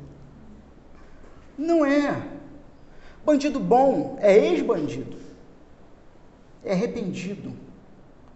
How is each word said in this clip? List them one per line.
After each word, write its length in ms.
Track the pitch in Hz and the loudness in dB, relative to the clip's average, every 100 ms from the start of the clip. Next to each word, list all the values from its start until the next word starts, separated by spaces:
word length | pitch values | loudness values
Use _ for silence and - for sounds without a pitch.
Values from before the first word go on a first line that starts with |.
| - - - - - - - - - - - - - - - - | -20 -20 -20 -20 -20 -20 -20 -20 -20 -20 -20 -20 -20 -20 -20 -8
Não 260 | 320 339 | 0 2
é. 380 | 285 285 277 - - - - - - - - - - - | 4 2 0 -4 -8 -14 -18 -20 -20 -20 -20 -20 -20 -8
Bandido 340 | - 294 294 277 | 2 2 2 -4
bom 580 | 185 240 269 208 147 - | 2 4 4 2 -4 0
é 160 | 208 196 | 6 6
ex-bandido. 800 | 302 330 247 202 147 123 - - - - - - - - - - - - - - - - | 6 0 0 -2 -2 -8 -12 -14 -18 -20 -20 -20 -20 -20 -20 -20 -20 -20 -20 -20 -20 -16
É 80 | - | -4
arrependido. 800 | 185 240 - 185 143 185 180 135 123 - - - - - - - | -2 -2 -6 -8 -8 -10 -10 -12 -14 -18 -20 -20 -20 -20 -20 -20